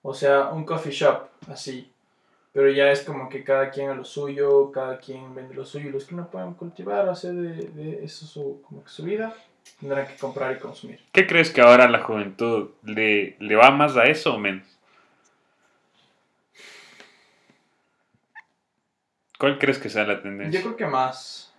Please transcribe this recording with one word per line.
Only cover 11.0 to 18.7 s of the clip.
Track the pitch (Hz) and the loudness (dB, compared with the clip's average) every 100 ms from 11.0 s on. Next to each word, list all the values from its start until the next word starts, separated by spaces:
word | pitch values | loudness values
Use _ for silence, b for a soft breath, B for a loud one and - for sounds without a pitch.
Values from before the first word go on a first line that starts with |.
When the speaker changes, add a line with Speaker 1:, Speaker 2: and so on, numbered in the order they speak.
| _ | _
Speaker 2:
¿Qué | 190 185 | 2 4
crees | 165 160 | 2 2
que | 139 | 8
ahora | 120 123 123 | 10 12 10
la | 117 | 4
juventud | - 107 98 95 117 110 98 _ | 0 -6 -6 -4 -2 -2 -4 _
le, | 107 107 110 104 92 - | -8 -2 0 0 -2 -6
le | 104 107 | 2 8
va | 131 | 8
más | 143 147 127 | 8 2 4
a | 127 | 4
eso | 156 151 | 2 -2
o | 110 | -2
menos? | 101 95 - _ _ _ _ _ _ _ _ _ _ _ _ _ _ _ _ _ _ _ b b b b b b b b b _ _ _ _ _ _ _ _ - - _ _ | -4 -6 -12 _ _ _ _ _ _ _ _ _ _ _ _ _ _ _ _ _ _ _ b b b b b b b b b _ _ _ _ _ _ _ _ -20 -20 _ _